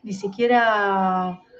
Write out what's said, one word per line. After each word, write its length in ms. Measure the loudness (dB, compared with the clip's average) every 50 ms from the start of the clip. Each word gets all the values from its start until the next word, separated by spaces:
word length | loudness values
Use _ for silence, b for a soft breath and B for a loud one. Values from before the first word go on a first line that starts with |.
| _
ni 100 | -10 -10
siquiera 1300 | -8 -8 -10 -4 -2 0 4 4 4 4 4 2 2 0 0 0 0 0 0 0 -2 -2 -4 -6 -10 _ _ -20